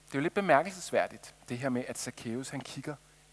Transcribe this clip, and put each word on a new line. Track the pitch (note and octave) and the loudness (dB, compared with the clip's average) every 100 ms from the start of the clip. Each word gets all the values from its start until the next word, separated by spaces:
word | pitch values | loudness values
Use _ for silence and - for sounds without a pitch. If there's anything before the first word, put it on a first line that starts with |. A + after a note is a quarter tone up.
| - | -6
det | |
er | C#3 | -2
jo | |
lidt | E3 | 0
bemærkelsesværdigt, | - G3 C#3+ F3+ F#3 - A#2+ F#2 A2+ - - - | 2 6 6 6 -6 0 0 0 -4 -18 -16 -8
det | A#2+ | -2
her | C3+ | 0
med, | B2 B2+ | 0 -2
at | A#2+ | -6
Zacchaeus, | B2+ - A#2+ A#2 C3 | -6 -6 -6 -6 -6
han | C#3+ | -8
kigger | - - C#3 C#3+ - - - | -8 -10 -8 -10 -12 -20 -20